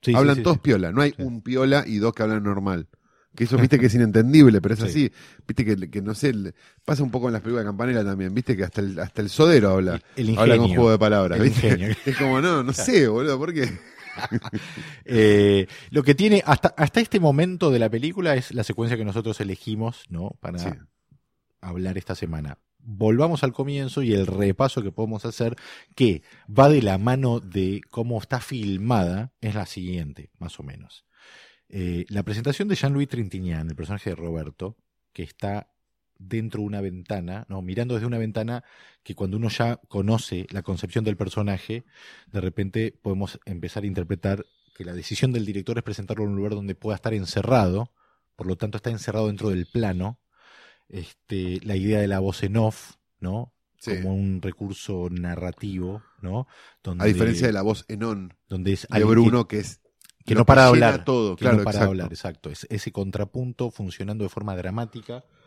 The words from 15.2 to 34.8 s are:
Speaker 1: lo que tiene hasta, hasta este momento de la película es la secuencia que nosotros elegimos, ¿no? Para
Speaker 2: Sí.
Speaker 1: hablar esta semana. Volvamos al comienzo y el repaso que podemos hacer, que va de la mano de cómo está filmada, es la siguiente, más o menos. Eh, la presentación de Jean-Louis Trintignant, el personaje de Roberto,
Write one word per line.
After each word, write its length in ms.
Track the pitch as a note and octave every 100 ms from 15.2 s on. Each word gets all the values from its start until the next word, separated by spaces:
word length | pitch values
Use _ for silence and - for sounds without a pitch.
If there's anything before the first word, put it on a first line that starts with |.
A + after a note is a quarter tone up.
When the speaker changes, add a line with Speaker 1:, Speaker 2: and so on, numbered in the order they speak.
| G#2+ G#2 G2+ G2+ F#2 - -
Speaker 1:
lo 120 | D3
que 120 | C3
tiene 280 | C#3 G#3 G3+ -
hasta, 220 | C#3 - -
hasta 240 | D3+ -
este 200 | A3+ G#3
momento 500 | E3 C#3 F3+ F3+ E3+
de 80 | B2
la 120 | A2
película 440 | A2+ C#3+ F#3+ F3
es 180 | C3+ B2
la 100 | B2
secuencia 320 | G#2+ A2+ A#2 A#2
que 80 |
nosotros 360 | G#2+ G#2 A2 G#2+
elegimos, 640 | G2+ F#2 - G#2+ A2+ A#2+ -
¿no? 220 | E2 F#2+ -
Para 180 | - F2
Speaker 2:
Sí. 120 | F2+ C#2+ - _ _ _ _ _ _ _
Speaker 1:
hablar 380 | F2+ F2 F#2 F#2
esta 160 | -
semana. 440 | F#2 E2+ D#2 D2 C2+ _ _
Volvamos 640 | A#2 G2+ A2 A#2 D#3+ E3
al 80 | C3+
comienzo 500 | A#2+ C#3 C#3+ C3+ C#3
y 100 | B2+
el 120 | G#2 F#2
repaso 560 | F#2 G2+ F#2+ C3 -
que 100 | G2+
podemos 320 | F2 A2 A2
hacer, 320 | A#2 - A#2 A#2 - - _
que 280 | - B2+ D#2+ _ _ -
va 200 | G#2+ C#3
de 140 | D3+
la 160 | G#2+ F#2+
mano 420 | A2 C3 C3 A#2
de 400 | F#2+ F#2+ F#2+ G2 -
cómo 280 | - A#2 A2+
está 200 | - B2+
filmada, 920 | - C3 G#2 F#2+ A2 A#2 F2+ F#2 A#2+ _
es 140 | A2
la 120 | G#2 F#2
siguiente, 640 | - F2+ F2+ D2+ C#2 D2 _
más 200 | E2+ -
o 20 |
menos. 420 | C#2 C2+ - - _ _ - - - _ _
Eh, 360 | G2 F2 F2 -
la 140 | G2+
presentación 460 | G2 G#2+ B2+ C#3 G#3
de 80 | F#3
Jean-Louis 320 | C#3 C#3 C#3+
Trintignant, 600 | B2+ G2+ F#2+ F#2 D#2+ D#2+
el 60 | D2+
personaje 340 | D#2 G#2 -
de 60 | E2
Roberto, 600 | E2+ E2 D2 - F#2 -